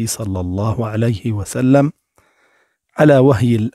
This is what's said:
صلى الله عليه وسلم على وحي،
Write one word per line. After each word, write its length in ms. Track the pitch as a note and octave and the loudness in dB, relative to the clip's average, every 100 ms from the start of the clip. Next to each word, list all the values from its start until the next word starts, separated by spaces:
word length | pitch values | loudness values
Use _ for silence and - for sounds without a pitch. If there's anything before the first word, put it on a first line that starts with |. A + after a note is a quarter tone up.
| A2+ | -8
صلى 340 | - G#2+ F#2+ | -6 -6 -6
الله 480 | F2+ F#2 A2 G#2 A2 | -4 -4 -4 -4 -4
عليه 440 | A2 A#2 G#2+ A#2+ | -2 -2 -2 -4
وسلم 600 | G#2 F#2+ A#2+ B2+ C#3 D3 - _ _ _ _ _ _ _ _ _ - | -6 -6 -2 2 2 2 -4 _ _ _ _ _ _ _ _ _ 0
على 200 | D3+ C#3 | 4 6
وحي، 540 | C3+ A#2 B2 A2+ A2+ | 4 2 2 0 -2